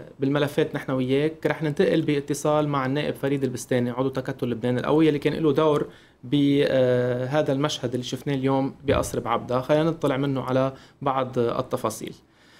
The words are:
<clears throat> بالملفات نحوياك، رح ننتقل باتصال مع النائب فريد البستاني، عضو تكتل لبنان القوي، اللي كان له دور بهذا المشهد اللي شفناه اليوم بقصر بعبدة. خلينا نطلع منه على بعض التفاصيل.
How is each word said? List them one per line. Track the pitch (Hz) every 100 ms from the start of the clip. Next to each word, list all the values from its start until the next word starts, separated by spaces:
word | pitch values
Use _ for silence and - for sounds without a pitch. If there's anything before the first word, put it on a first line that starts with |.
| -
<clears throat> | -
بالملفات | 139 143 143 - 151 143
نحوياك، | - 131 127 135 156 160 151
رح | 147
ننتقل | 156 147 185 165
باتصال | 156 143 143 147 151 151 151
مع | 143 131
النائب | 143 151 131
فريد | 139 143
البستاني، | 135 123 - 127 123
عضو | 120 135
تكتل | 139 135 127 123
لبنان | 110 123 123
القوي، | - 151 156
اللي | 147
كان | 151
له | 151 160
دور | 139 156 147 - - - _
بهذا | 127 143 143 139 143 131 127 123 123 123 127 151 147
المشهد | 135 147 - 123
اللي | 165
شفناه | 127 - 147
اليوم | 139 131 135 135 -
بقصر | 135 123 - -
بعبدة. | 110 117 117 123
خلينا | 127 151
نطلع | 165 160 143 135
منه | 143 135
على | 123 127 131 131 - -
بعض | 139 131 123 123
التفاصيل. | 117 - - 127 113 107 - - _ _ _